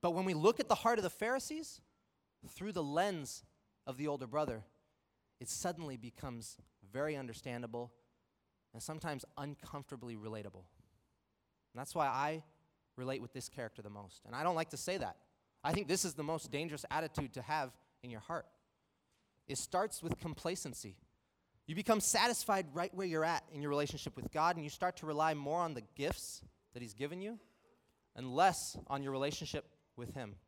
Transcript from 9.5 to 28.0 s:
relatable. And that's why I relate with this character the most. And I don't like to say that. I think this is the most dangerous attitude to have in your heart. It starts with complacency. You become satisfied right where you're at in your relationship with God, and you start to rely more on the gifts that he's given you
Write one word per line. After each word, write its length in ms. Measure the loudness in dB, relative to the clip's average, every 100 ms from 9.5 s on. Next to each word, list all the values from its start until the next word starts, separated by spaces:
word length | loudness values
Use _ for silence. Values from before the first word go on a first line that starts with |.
| -8 -10 -10 -10 -10 -8 -8
relatable. 480 | -6 -6 -8 -12 -20 _ _ _ _ _ _ _ _ _ _
And 20 | -10
that's 180 | -6
why 140 | 2 2
I 360 | 4 2 0 -8 _ _ _ _ -8
relate 260 | -4 -4
with 120 | -4
this 140 | -10 -10
character 340 | -8 -8 -8
the 80 | -12
most. 340 | -12 -14 -16 -10
And 100 | 0
I 80 |
don't 120 | 2 2
like 140 | 0
to 80 | -4
say 200 | -2 -2
that. 200 | -2 -6 _ _ _ _
I 100 | 0
think 140 | 0 2
this 180 | 2 2
is 100 | -2
the 80 |
most 260 | -2 -2 -2
dangerous 360 | -4 -4 -6 -2
attitude 440 | -2 0 -2 -4
to 80 | -6
have 360 | -2 0 -2 -6 _ _
in 80 | -10
your 120 | -10
heart. 260 | -4 -6 -6 _ _ _ _ _ _ _ _ _ -8
It 100 | -6
starts 440 | 0 0 0 -2
with 160 | -4 -2
complacency. 800 | -4 -4 -4 -4 -6 -8 -10 -14 _ _ _ _ _ _ -6
You 80 | -2
become 240 | 6 6
satisfied 760 | 8 6 6 4 4 2 2
right 200 | -2 -2
where 120 | 0 0
you're 200 | 2 4
at 180 | 2 -2
in 100 | -4
your 80 | 2
relationship 460 | 4 2 -2 -6 -6
with 160 | -4
God, 240 | 4 4 4
and 80 |
you 60 | -2
start 280 | 0 0 0
to 80 | -2
rely 280 | 4 4
more 280 | 4 2 2
on 120 | 2
the 100 | -2 -8 -2
gifts 460 | 0 0 -6 -12 -14 _ _
that 80 | -10
he's 120 | -10
given 280 | -6 -6 -4
you 180 | -8 -10 -16 _ _ _ _ _